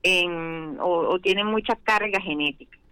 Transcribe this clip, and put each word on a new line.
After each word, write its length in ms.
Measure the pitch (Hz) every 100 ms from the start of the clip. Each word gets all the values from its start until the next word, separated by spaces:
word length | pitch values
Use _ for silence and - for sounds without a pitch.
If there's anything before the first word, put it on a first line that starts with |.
en, 760 | 185 185 175 170 165 165 160 143
o, 300 | 180 170 143
o 100 | 180
tienen 280 | 190 190 208
mucha 300 | 220 214 226
carga 440 | - 214 208 196
genética, 580 | 185 147 147 139 - - _